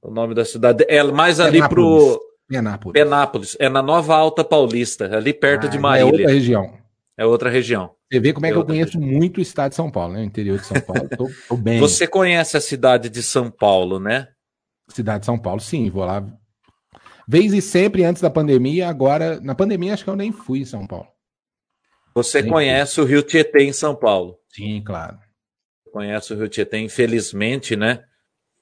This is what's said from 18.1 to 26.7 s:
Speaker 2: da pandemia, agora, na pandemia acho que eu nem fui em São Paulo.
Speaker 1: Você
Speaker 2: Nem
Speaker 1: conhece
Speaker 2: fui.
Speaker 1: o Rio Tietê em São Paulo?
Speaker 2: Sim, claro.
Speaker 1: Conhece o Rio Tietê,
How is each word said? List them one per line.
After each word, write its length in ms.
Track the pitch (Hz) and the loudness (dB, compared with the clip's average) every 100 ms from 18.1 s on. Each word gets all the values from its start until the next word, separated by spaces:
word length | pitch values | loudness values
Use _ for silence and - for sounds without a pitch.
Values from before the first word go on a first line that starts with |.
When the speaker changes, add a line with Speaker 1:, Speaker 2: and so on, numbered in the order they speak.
| 175 | 0
Speaker 2:
da 60 | 175 | -2
pandemia, 600 | 160 151 131 131 160 175 | 0 2 2 2 -2 -4
agora, 500 | 151 135 151 160 160 | 0 0 0 -2 -6
na 140 | 135 | -8
pandemia 400 | 135 196 196 175 | -4 -2 -2 -4
acho 100 | 208 | -6
que 60 | - | -6
eu 60 | 196 | -6
nem 160 | 202 | -6
fui 300 | 208 - 131 | -10 -8 -8
em 40 | 131 | -6
São 220 | 110 98 | -12 -12
Paulo. 200 | 90 - _ _ _ _ _ _ _ _ _ _ - | -14 -16 _ _ _ _ _ _ _ _ _ _ -4
Speaker 1:
Você 260 | 120 147 | 0 0
Speaker 2:
Nem 100 | 143 | 0
Speaker 1:
conhece 440 | 165 139 131 143 - | 0 2 0 -2 0
Speaker 2:
fui. 80 | |
Speaker 1:
o 40 | 139 | 2
Rio 140 | 147 | 2
Tietê 420 | 147 160 156 147 139 | 2 2 4 4 2
em 60 | |
São 240 | 135 151 139 | 0 -4 0
Paulo? 440 | 113 98 90 90 _ | 0 0 -2 -14 _
Speaker 2:
Sim, 320 | - 104 107 | -14 -10 -10
claro. 360 | 104 90 80 - _ _ _ _ _ _ _ | -10 -12 -12 -18 _ _ _ _ _ _ _
Speaker 1:
Conhece 400 | 104 104 104 - | -12 -8 -8 -8
o 40 | 107 | -8
Rio 120 | 110 | -8
Tietê, 300 | - 101 | -6 -6